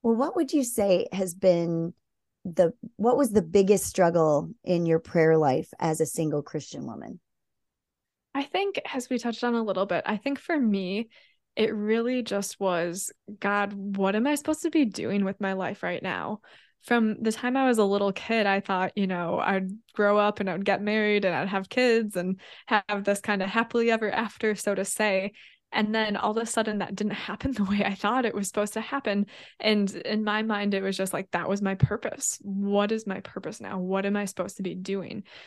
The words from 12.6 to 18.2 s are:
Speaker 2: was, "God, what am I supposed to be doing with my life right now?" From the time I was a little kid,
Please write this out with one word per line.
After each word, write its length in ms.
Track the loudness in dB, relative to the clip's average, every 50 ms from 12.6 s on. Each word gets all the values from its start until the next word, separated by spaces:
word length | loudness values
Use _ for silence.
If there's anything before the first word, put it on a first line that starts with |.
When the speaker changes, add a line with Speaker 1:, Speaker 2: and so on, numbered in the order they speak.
Speaker 2:
was, 500 | -2 0 0 0 -2 -2 -4 -6 -8 -10 -12 _ _ -18 -14 -4
"God, 320 | -2 0 0 0 0 -2
what 420 | -4 -8 -6 -6 -2 0 0 2 2
am 120 | 2 2
I 80 | 0 0
supposed 280 | -2 -2 -4 -4 -2
to 80 | -2 0
be 140 | 2 2 2
doing 400 | 2 0 -4 -4 -2 0 0 0
with 160 | -2 -2 _
my 140 | -4 -4 -2
life 280 | -2 -4 -6 -6 -6
right 200 | -6 -4 -4 -4
now?" 380 | -4 -6 -6 -4 -6 -6 -8 -10 _ -20 -20 -20 _ _ _ _
From 380 | _ 2 2 4 4 2 0 0
the 120 | -2 -2
time 240 | -2 -2 -2 0 2
I 100 | 2 4
was 120 | 4 4 4
a 60 | 4
little 280 | 4 4 2 2 0
kid, 340 | -2 -4